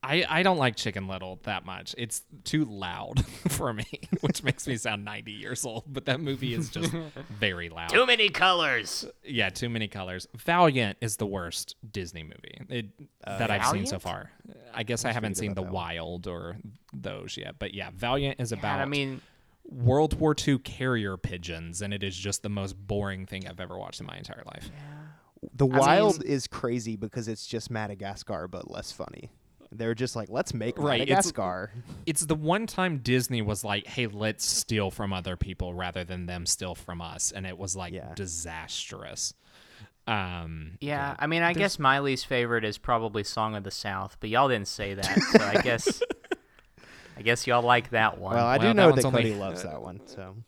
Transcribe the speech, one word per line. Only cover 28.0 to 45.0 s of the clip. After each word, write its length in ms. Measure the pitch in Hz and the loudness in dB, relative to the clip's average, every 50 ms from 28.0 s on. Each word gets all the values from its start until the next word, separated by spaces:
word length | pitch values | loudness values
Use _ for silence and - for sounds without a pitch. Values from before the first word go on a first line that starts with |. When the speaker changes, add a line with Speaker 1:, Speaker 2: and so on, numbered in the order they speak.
| 98 98 98 - - - 107 82 80 90 | -8 -8 -8 -8 -6 -6 -6 -4 -4 -6
Speaker 3:
but 240 | 90 92 - - | -8 -10 -10 -8
less 200 | - - 104 - | -10 -10 -8 -10
funny. 380 | - - - - - - - - _ _ _ _ _ _ - - - | -8 -10 -10 -10 -10 -14 -16 -16 _ _ _ _ _ _ -20 -18 -8
They're 220 | 110 117 113 117 | -4 0 0 0
just 220 | 110 127 120 - 120 | 0 0 -2 -2 -4
like, 100 | 107 95 | -6 -4
"Let's 240 | 107 131 180 - - | -2 -2 -2 -2 -2
make 240 | 117 107 117 - - | -4 -2 -2 -2 0
Speaker 1:
Right, 220 | 143 147 135 117 | 2 2 4 2
it's 100 | 113 - | 4 4
Speaker 3:
Madagascar." 640 | 131 190 196 180 156 - 101 90 90 90 95 104 - 120 123 - - - - | 4 4 4 2 0 0 -2 0 0 -2 -6 -8 -8 -12 -12 -12 -14 -8 -4
Speaker 1:
it's 200 | - 156 - - | -2 0 0 2
the 100 | 147 160 | 0 0
one 320 | 156 151 156 175 208 226 214 | 0 2 2 2 2 2 -2
time 300 | - - 185 185 165 139 | -2 0 0 0 0 -2
Disney 440 | 117 120 123 127 120 - 127 117 | 2 4 4 4 4 2 0 0
was 220 | 110 104 107 95 - | 0 0 0 -2 -2
like, 240 | 107 101 104 - - | -2 -2 -2 -2 -4
"Hey, 200 | - - 123 113 | -2 -2 -2 -2
let's 360 | 104 104 107 110 110 - - | -2 -2 0 0 0 0 0
steal 460 | - - - - - 117 107 101 95 | 0 2 0 0 2 2 2 2 2
from 220 | - - 110 98 98 | 0 -2 -2 -2 -2
other 240 | 92 87 92 90 87 | -2 -2 -2 -2 -2
people 360 | - 98 92 - 92 90 90 | -2 -2 -2 -6 -4 -4 -4
rather 300 | 87 90 90 87 92 90 | -4 -4 -2 -2 -4 -4
than 220 | 87 92 90 90 | -4 -4 -6 -4
them 200 | 87 90 87 87 | -4 -6 -4 0
steal 300 | 87 - - 95 92 87 | 0 0 0 0 -6 -6
from 240 | - - - 90 87 | -8 -8 -10 -8 -8
us," 320 | 85 82 - - - - | -8 -10 -8 -4 -4 -4
and 140 | - 98 190 190 | -4 -4 -6 -6
it 100 | 90 85 | -6 -8
was, 160 | 196 196 - | -6 -6 -6
like, 200 | 98 92 87 87 | -6 -6 -8 -8
Speaker 3:
Yeah. 180 | 92 65 57 80 | -10 -10 -10 -8
Speaker 1:
disastrous. 1200 | 92 98 92 85 85 80 85 82 80 80 - - - - - - 95 101 - - - - - - _ _ _ - - - - - - 107 - _ _ _ - | -8 -8 -6 -6 -8 -8 -8 -8 -10 -10 -8 -8 -8 -8 -8 -10 -12 -12 -12 -8 -6 -6 -6 -6 _ _ _ -20 -20 -20 -20 -20 -20 -20 -20 _ _ _ -2
Um, 720 | 113 104 95 90 90 87 85 82 80 80 78 78 85 104 | 0 0 0 -2 -4 -6 -8 -8 -8 -8 -10 -10 -12 -8
Speaker 2:
Yeah, 300 | - 143 147 143 139 139 | -6 -4 -2 -2 -2 -4
Speaker 1:
yeah. 40 | 139 - | -2 -2
Speaker 2:
I 80 | 143 151 | 0 0
mean, 140 | 165 165 | 2 4
I 120 | 170 170 175 | 4 4 4
Speaker 1:
There's 40 | 160 196 196 - | 4 2 0 0
Speaker 2:
guess 40 | - | 4
my 200 | 151 135 135 139 | 4 6 6 6
least 260 | 143 139 135 127 - | 4 2 0 0 -2
favorite 400 | - 135 123 120 117 117 117 110 | 0 2 2 2 4 2 2 2
is 120 | 107 104 - | 0 -2 -2
probably 460 | _ - 123 113 113 113 104 110 101 | _ 2 2 2 2 2 0 -2 -2
Song 320 | - - - 110 110 110 | -2 0 0 0 0 0
of 80 | 104 98 | -2 -6
the 80 | 98 | -6
South, 460 | - - - 107 98 95 95 95 - - | -8 -6 -4 -4 -2 -2 -4 -6 -8 -8
but 100 | - 110 | -4 2
y'all 200 | 107 120 139 139 | 4 6 6 6
didn't 180 | 131 110 98 - | 4 2 0 -2
say 280 | - - 104 98 98 | -4 -4 -4 -4 -2
that, 240 | 95 | -2